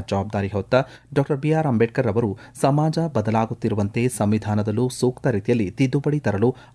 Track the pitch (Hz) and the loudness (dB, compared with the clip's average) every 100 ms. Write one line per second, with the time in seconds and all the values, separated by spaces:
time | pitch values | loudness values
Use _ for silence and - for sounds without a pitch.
0 | 90 98 101 104 98 101 95 123 135 - | -2 -2 -2 -4 -2 -4 0 0 0 -8
1 | - 139 139 143 151 156 156 113 113 - | -6 -2 0 0 0 0 2 2 2 2
2 | 117 104 107 98 - - 139 143 156 160 | 0 0 -2 -4 -12 -2 2 2 2 0
3 | 165 135 107 110 113 117 117 104 101 117 | -2 -2 0 0 -2 -2 -2 0 -2 0
4 | 120 - 104 107 104 107 107 107 127 - | -2 0 0 0 0 -2 0 0 -2 0
5 | 123 127 131 107 107 120 92 - 131 143 | -2 0 -2 -2 0 0 0 0 0 0
6 | 147 147 113 101 120 - - | -2 -2 -2 2 0 0 -4